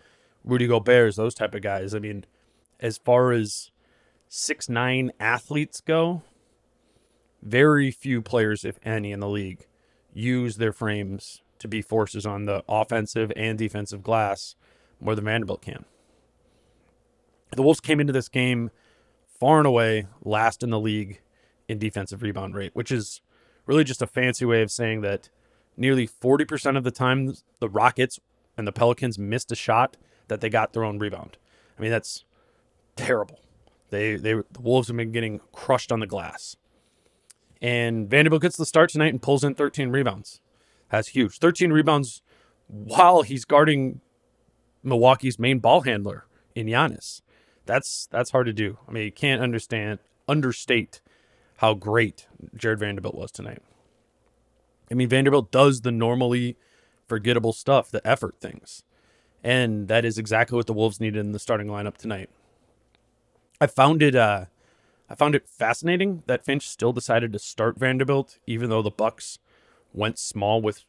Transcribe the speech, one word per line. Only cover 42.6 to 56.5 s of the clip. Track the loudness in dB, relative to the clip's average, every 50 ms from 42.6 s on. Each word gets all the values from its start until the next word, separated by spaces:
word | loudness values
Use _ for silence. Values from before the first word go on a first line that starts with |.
| _
while | -18 -16 -16 -12 2 6 8 8 10 10 8
he's | 6 4 -2 -8 0
guarding | 4 6 6 8 6 4 2 0 -2 -6 -10 -16 _ _ _ _ _ _ _ _ _ _ _ _ _ _ _ -4
Milwaukee's | -2 2 6 6 6 6 4 2 -4 -4 -2
main | 0 0 0 2
ball | 4 6 6 6
handler | 4 2 -2 -2 -4 -8 -10 -12 -16 _ _ _ _ _ -10
in | -8 -4
Giannis. | 0 2 2 2 0 -2 -6 -14 -16 -18 -18 _ _ _ _ _ _ _ _ _
That's, | -2 -2 -2 -2 -4 -8 -12 -10 -6
that's | -4 -4 -2 0
hard | 0 0 0
to | 0 -2
do. | -4 -4 -4 -6 -10 _
I | -12
mean, | -8 -8 -8
you | -8
can't | -6 -2 -2 0 0 0
understand, | 0 -2 -2 -4 -6 -6 -6 -6 -4 -6 -6 -8 _ _ _ _ _
understate | -2 0 0 0 0 -2 -4 -2 0 0 0 0 -4 -10 -20 _ _ _ _ _ _ _ _ _ _ _
how | 0 2 2 2
great | 0 -2 0 0 0 0 0 -4 -10 -20 _ _ -20 -20 -20 -10
Jared | -4 -2 -2 -2
Vanderbilt | -2 -4 -6 -6 -6 -8 -10 -10
was | -10 -12 -14
tonight. | -14 -14 -14 -14 -16 -18 -20 _ _ _ _ _ _ _ _ _ _ _ _ _ _ _ _ _ _ _ _ _ _ _ _ -6
I | -2
mean, | -2 0 2
Vanderbilt | 2 4 4 4 4 4 2 4
does | 4 6 6 6 6 4
the | 0 -2
normally | -2 0 0 0 0 0 0 0 0 -2 -2 -4